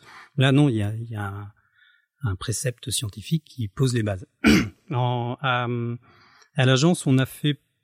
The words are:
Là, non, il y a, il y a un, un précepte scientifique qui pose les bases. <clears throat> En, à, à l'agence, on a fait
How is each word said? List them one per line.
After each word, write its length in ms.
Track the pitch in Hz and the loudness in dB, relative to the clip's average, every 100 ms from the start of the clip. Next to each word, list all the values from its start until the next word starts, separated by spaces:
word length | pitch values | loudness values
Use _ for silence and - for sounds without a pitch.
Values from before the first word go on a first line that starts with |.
| - - - - | -20 -20 -10 0
Là, 140 | 135 | 4
non, 160 | 135 147 | 6 4
il 100 | 110 | 2
y 40 | |
a, 140 | 101 110 | -2 -4
il 120 | 117 | -8
y 80 | 107 | -8
a 120 | 101 | -8
un, 240 | 101 104 - _ _ _ _ _ _ | -8 -12 -18 _ _ _ _ _ _
un 120 | 123 95 | -6 -6
précepte 540 | - 113 127 - - | -6 -6 -6 -8 -6
scientifique 540 | - 107 104 - 160 - | -6 -6 -10 -6 -6 -6
qui 220 | - 107 | -10 -8
pose 260 | - 131 | -2 0
les 80 | 120 | 0
bases. 240 | 104 92 - _ | -2 -4 -10 _
<clears throat> 460 | - 202 110 - - | 4 4 2 -8 -8
En, 480 | 123 123 123 120 127 | -2 -2 -2 -4 -4
à, 260 | 135 123 120 120 117 120 _ _ _ _ _ - | -2 0 -2 -4 -4 -8 _ _ _ _ _ 0
à 100 | 127 | 4
l'agence, 400 | 131 165 175 147 | 4 4 2 2
on 140 | 131 | 2
a 80 | 131 | 2
fait 320 | - 147 143 _ _ | -2 -4 -4 _ _